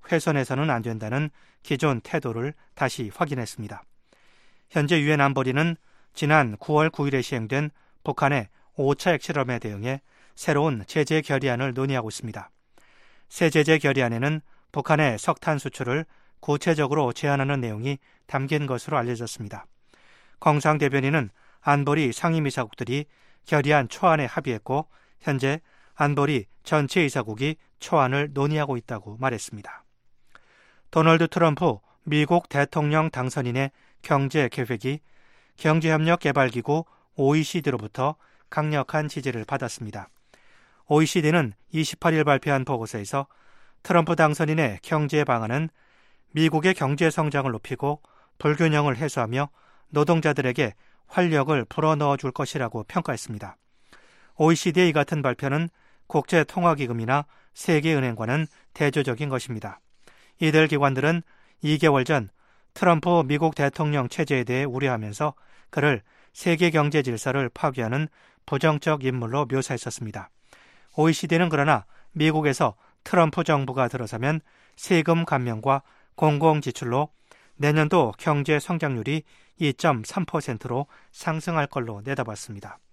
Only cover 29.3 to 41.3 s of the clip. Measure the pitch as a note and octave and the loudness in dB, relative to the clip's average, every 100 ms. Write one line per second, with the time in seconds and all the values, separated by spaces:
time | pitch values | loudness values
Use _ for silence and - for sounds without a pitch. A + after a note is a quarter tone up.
29.3 | A2+ - G#2+ - - _ _ _ _ _ | -4 -10 -14 -16 -20 _ _ _ _ _
30.3 | - _ _ _ _ - E3 D#3+ E3 E3 | -20 _ _ _ _ -4 2 4 4 2
31.3 | - E3 D3 F3 G#2 _ _ - D3 D3+ | 2 2 2 -2 -2 _ _ -2 0 2
32.3 | F3 - C#3+ C#3+ - D3 D#3 D#3 - B2+ | 0 0 -2 -2 0 0 0 0 -2 -6
33.3 | C3 B2 B2 C3+ _ _ _ - D3 C#3 | -4 -4 -2 -4 _ _ _ -2 0 2
34.3 | D#3 B2+ - A#2 A#2 B2+ D3 _ _ _ | 0 0 -2 -6 -4 -4 -6 _ _ _
35.3 | _ _ _ D#3+ D#3 D#3+ D#3 D#3+ F3 - | _ _ _ 2 2 2 2 2 2 2
36.3 | C3+ C3 A#2 A#2 D3+ E3 _ _ - C#3 | 2 0 0 -2 -2 -2 _ _ 0 2
37.3 | D3+ D3+ F3 D3 B2 G#2+ - C3 D#3 _ | 2 2 -2 -2 -4 -6 -4 -4 -4 _
38.3 | _ _ - D3+ D3+ C3 D#3 D3+ - C3+ | _ _ -4 -2 -2 -2 -4 -4 -6 -6
39.3 | A#2+ G#2+ C#3 B2+ - A2 G#2 F#2 _ _ | -6 -6 -6 -6 -8 -12 -12 -16 _ _
40.3 | _ _ _ _ _ _ D3+ D#3 F#3 D3+ | _ _ _ _ _ _ 4 4 2 2